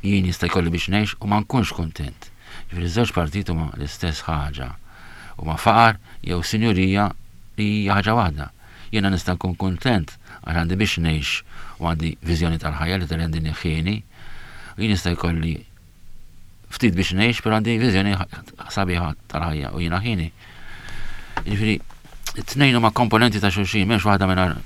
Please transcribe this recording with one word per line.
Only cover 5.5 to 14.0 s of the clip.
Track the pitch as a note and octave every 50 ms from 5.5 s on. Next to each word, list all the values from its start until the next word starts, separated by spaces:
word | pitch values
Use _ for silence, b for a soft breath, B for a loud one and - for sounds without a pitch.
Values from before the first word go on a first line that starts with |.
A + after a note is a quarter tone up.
| D#2+ E2
faqar | - A2+ G#2+ A2+ A#2 A2+ G#2+ - B B B B B
jew | - F2+ F2
sinjurija | E2 - - G#2+ A2 A#2 G#2 F2+ F#2+ F#2+ F#2+ G2+ G#2 F#2+ - - - - - - - - - -
li | G#2+ G#2 G#2 G#2+ G2+
hija | G2 G2 G2
ħaġa | G2 A2 A2 A#2+
waħda. | G#2+ F2 D2 D2 C#2+ - - B B B B B B B B
Jiena | A2 G2 G2 F#2+
nista' | F2+ - - F2+
nkun | E2+ - F#2+ F2 -
kuntent | G2 F#2+ F#2 F2 - C3 A#2+ G2 D#2+ - - - B B B B B
għax | - D#2+ E2+
għandi | E2 E2+ F2+ F#2+
biex | G#2+ G2 - -
ngħix | E2 E2 D#2 D#2 C#2 - - - - B B B B B B B -
u | E2
għandi | E2 D#2 D#2+ E2 - - -
viżjoni | D#2+ E2+ D#2 F2 E2 E2 D#2+ -
tal-ħajja | D#2+ D2+ C#2+ D#2 E2+ F#2 G2
li | F2 D2+
terendini | E2 E2 E2 E2 D#2+ E2 D#2+ D#2+ D#2 -
ħieni. | - F2 D#2 D#2+ D#2+ F#2 G#2+ G#2+